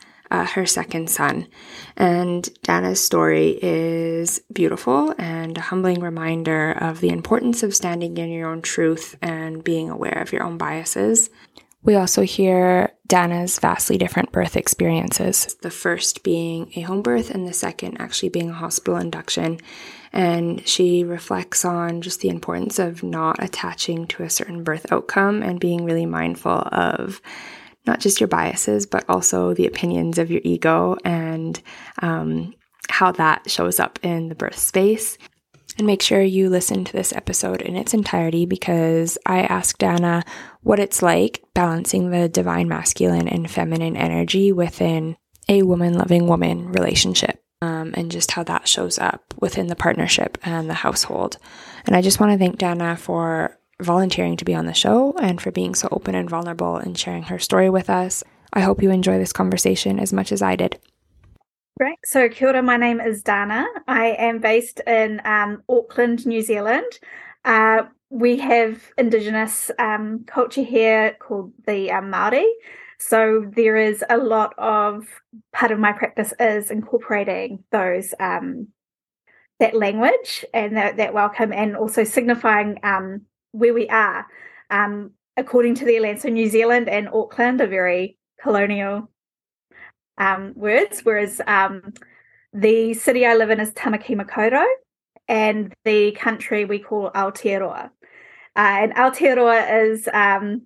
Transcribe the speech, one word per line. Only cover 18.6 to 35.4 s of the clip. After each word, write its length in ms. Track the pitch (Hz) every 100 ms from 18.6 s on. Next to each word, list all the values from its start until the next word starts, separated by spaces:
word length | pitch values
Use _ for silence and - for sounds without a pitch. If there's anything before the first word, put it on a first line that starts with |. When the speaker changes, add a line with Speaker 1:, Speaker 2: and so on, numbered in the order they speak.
| 165 - - 175
Speaker 1:
induction. 600 | 175 165 - - 165 165 - - - - -
And 540 | - 180 170 170 170 -
she 380 | - 180 175
reflects 600 | 175 170 - 185 180 -
on 360 | 180 175 170 170
just 200 | 175 -
the 100 | 185
importance 500 | 170 - 175 190 -
of 240 | 175 170
not 400 | 180 165 160 -
attaching 640 | 180 - 175 170 - 165 165
to 160 | -
a 60 | 170
certain 340 | - - 170
birth 260 | 165 156 -
outcome 520 | 180 - 196 196 208
and 180 | - 175
being 240 | 175 175
really 220 | 170 165 165
mindful 600 | 165 165 165 - 87 -
of 480 | - 87 - - - - - - - - _ -
not 140 | -
just 180 | 202 -
your 100 | 202
biases, 580 | 170 - - - 104 -
but 180 | - -
also 420 | 92 - 92 90
the 140 | 90 -
opinions 500 | - - - 170 170
of 140 | 165
your 100 | 170
ego 540 | 170 170 165 165 180 185
and, 560 | 180 165 165 160 160 165 - - - -
um, 540 | 170 165 160 160 170 - _ _ -
how 240 | - 185
that 380 | 180 156 - -
shows 280 | - 175 175
up 200 | - -
in 280 | 180 165 165
the 40 |
birth 220 | 156 - -
space. 600 | - 190 196 220 - - - _